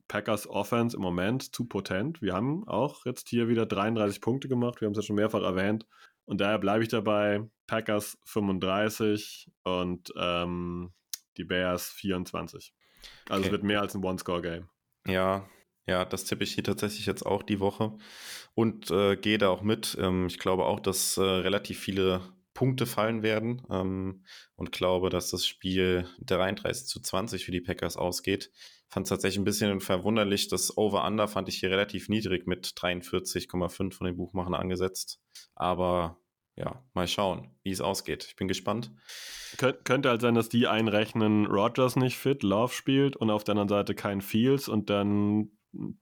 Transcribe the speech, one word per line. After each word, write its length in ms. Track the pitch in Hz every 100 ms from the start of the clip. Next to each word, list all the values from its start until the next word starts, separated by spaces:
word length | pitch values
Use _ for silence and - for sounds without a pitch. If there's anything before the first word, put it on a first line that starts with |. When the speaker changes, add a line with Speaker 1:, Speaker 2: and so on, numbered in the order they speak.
| -
Speaker 1:
Packers 400 | 104 110 107 -
Offense 480 | 104 101 117 117 104
im 60 |
Moment 540 | 95 87 95 131 - -
zu 120 | 120
potent. 540 | 101 - 92 131 165
Wir 140 | 95 90
haben 320 | 123 165 214
auch 400 | 98 143 - -
jetzt 200 | 120 -
hier 180 | 117 117
wieder 180 | 113 110
dreiunddreißig 560 | 98 104 113 104 98
Punkte 280 | - 131 135
gemacht. 320 | 127 120 -
Wir 40 | 107
haben's 140 | 104
ja 40 |
schon 120 | 104 104
mehrfach 260 | 107 107
erwähnt. 460 | 95 92 98 107 - _ - _ -
Und 160 | 98
daher 180 | 101 107
bleibe 240 | 98 107
ich 60 | 117
dabei. 600 | 117 104 104 104 104 113 _ -
Packers 540 | 113 110 104 104 -
fünfunddreißig 1300 | - 113 101 95 92 95 107 110 107 107 - - - _
und, 500 | 92 90 90 90 - -
ähm, 800 | 90 87 87 87 87 87 87 - _ - _ -
die 60 |
Bears 460 | 85 90 90 90 -
vierundzwanzig. 840 | - 98 92 90 87 82 85 - _ _ _ - - -
Also 100 | 98
Speaker 2:
Okay. 80 | 95
Speaker 1:
es 40 |
wird 120 | 101
mehr 160 | 101 104
als 160 | 101 104
ein 80 |
One-Score-Game. 640 | 92 92 - 87 87 85 90 _ _ _ -
Speaker 2:
Ja, 400 | 92 95 98 98 - _ _ -
ja, 160 | 92
das 220 | 92 - -
tippe 180 | -
ich 100 | 101
hier 120 | - 104
tatsächlich 400 | 98 104 - -
jetzt 200 | 92 -
auch 180 | 101
die 180 | - 101
Woche 360 | 98 - 110 107 - - - - - -
und, 360 | 113 107 -
äh, 240 | 90 101 98
gehe 220 | 104 107
da 120 | 101
auch 120 | 90
mit. 360 | 104 110 - -
Ähm, 260 | 95 92 90
ich 100 | -
glaube 280 | 95 92 -
auch, 160 | 101
dass, 340 | - 92 - -
äh, 60 |
relativ 580 | 95 92 90 101 - -
viele 420 | - 95 95 92 92 - _
Punkte 320 | - 127 131 120
fallen 380 | - 107 113
werden, 380 | 107 107 113 123 -
ähm, 560 | 95 95 95 95 92 - - - -
und 180 | 85
glaube, 360 | - 90 92 92
dass 200 | 90 -
das 160 | 90 -
Spiel 640 | - 95 92 92 90 87 -
dreiunddreißig 680 | - 90 92 - - - -
zu 120 | -
zwanzig 440 | - 95 110 92 -
für 60 |
die 100 | 90
Packers 340 | - 87 87 -
ausgeht. 560 | 90 87 - 98 - _ - - _
Fand's 200 | - 92
tatsächlich 300 | 95 98 95
ein 60 | 98
bisschen 340 | 104 104 98
verwunderlich. 680 | - 92 95 110 101 98 -
Das 260 | 92 - -
Over-Under 540 | 104 95 73 107 104
fand 180 | 104 95
ich 100 | -
hier 120 | 92
relativ 400 | 95 104 95 -
niedrig 380 | 107 107 90 -
mit 260 | 90 - -
dreiundvierzig 720 | 90 90 - 95 - 87 -
Komma 220 | 90 87
fünf 260 | - 95 -
von 100 | 92
den 120 | 87
Buchmachern 380 | 90 95 90 90
angesetzt. 680 | 90 92 92 92 - - _ - - -
Aber 640 | 90 90 90 90 85 85 _ _ _ -
ja, 260 | - - _
mal 140 | - 87
schauen, 480 | - 98 87 - _
wie 80 | 98
es 80 | 92
ausgeht. 460 | 82 98 - 71 -
Ich 80 | -
bin 140 | 95
gespannt. 420 | 92 - 107 123 - - - - - - -
Speaker 1:
Könnt-, 280 | 131 135 -
könnte 240 | 127 139
halt 100 | 117
sein, 160 | 120 117
dass 140 | 110
die 180 | 117 107
einrechnen, 800 | 107 113 104 110 113 107 107 101
Rodgers 500 | 101 113 123 127 131
nicht 220 | 127 -
fit, 260 | 135 139
Love 300 | 101 98 123
spielt 420 | - - 135 139 139
und 140 | 113
auf 160 | 107 -
der 80 |
anderen 160 | 104 101
Seite 260 | 101 101 98
kein 240 | 104 98
Fields 480 | 95 110 127 139 139
und 220 | 110 101
dann 640 | 101 101 104 104 107 107 _ _ 98 104 98